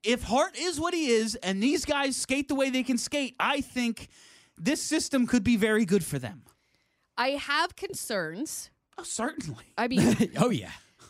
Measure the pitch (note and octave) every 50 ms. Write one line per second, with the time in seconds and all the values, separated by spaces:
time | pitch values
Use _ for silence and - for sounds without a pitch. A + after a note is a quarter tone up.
0 | - G3+ A#3+ A#3 - F3+ G#3 C4 D#4 F#4+ D#4+ - D#4 F#4 E4+ C#4 D#4 F4 F4 E4+
1 | D#4+ C4 A#3 A3 A3 A3 G#3 B3 - F3+ F#3+ F#3+ G#3 C4+ D4+ D#4 - - D4 C#4+
2 | C#4 C#4 B3+ - - - C4 C#4 C#4+ - D4 C4+ C4+ C4+ B3+ C4 B3 B3+ C4 A#3
3 | - - - D4 C#4 A#3+ - _ E3+ A3+ C#4+ D4 C4 - - B3+ B3 A#3 A3+ -
4 | - - _ - - - - - _ _ _ - E3 G3 D4+ - - - D4 D#4+
5 | - - - C4+ B3 A3+ - B3 F#3+ A3 A#3+ G#3 G3 A3 G#3+ G#3+ A#3 E3 F#3+ G3+
6 | D#3 - - C#3 B2 A2+ G2 E2 - - _ _ _ _ _ _ _ _ _ _
7 | _ _ _ - A#3+ C4+ C#4 D4 - - C#4+ D4+ E4 F4+ - - - F4 G4 -
8 | - - A#3 G3 E3+ D#3 D#3+ F#3+ C#4+ D#4+ - - - - _ _ _ _ _ -
9 | E4+ - - - A3 C#4 - E4 A#3+ D#3+ B2+ - - _ _ - A3+ A#3+ B3+ -
10 | - A#3 A3+ - A#3 - - - A3 B3 G#3+ B2 F#2+ E2 - - _ _ _ _
11 | - -